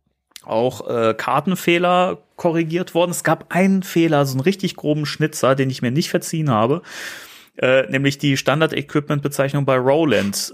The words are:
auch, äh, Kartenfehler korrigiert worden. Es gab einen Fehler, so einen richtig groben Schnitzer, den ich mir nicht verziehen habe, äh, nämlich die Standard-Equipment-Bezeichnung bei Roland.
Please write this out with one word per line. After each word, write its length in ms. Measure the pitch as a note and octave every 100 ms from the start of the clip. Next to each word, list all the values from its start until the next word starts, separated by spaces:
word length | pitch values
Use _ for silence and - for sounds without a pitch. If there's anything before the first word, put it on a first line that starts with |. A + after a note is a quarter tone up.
| _ _ _ - -
auch, 440 | A2 B2 G#2+ -
äh, 240 | A#2+ A2+
Kartenfehler 1080 | A2 - C3+ C#3+ F3 - F3 F3+ F3+ F3+ F3 _ -
korrigiert 580 | F3 E3 D#3+ E3+ F3+ E3+
worden. 160 | F3
Es 120 | E3+
gab 300 | - E3 -
einen 300 | F3 G3 F#3+
Fehler, 420 | F3+ E3+ E3 C#3+ C#3
so 80 |
einen 60 | C3
richtig 360 | D3 G3 F3+ -
groben 280 | D3+ D3+ C#3+
Schnitzer, 480 | - D3+ - B2
den 160 | C3+ C3+
ich 120 | B2+
mir 80 | B2
nicht 180 | C#3 -
verziehen 400 | F3 - E3 D3+
habe, 320 | G#2+ A#2 E3 - - - - - - - -
äh, 280 | B2+ C3 -
nämlich 260 | C3+ C#3 C#3
die 200 | D3 C3+
Standard-Equipment-Bezeichnung 1300 | - D3 D#3+ - C#3 D3+ C#3+ D3 C#3+ C#3+ C3+ C#3+ C3+
bei 100 | C3
Roland. 760 | B2+ D3+ D#3+ G2+ G2+ G2 -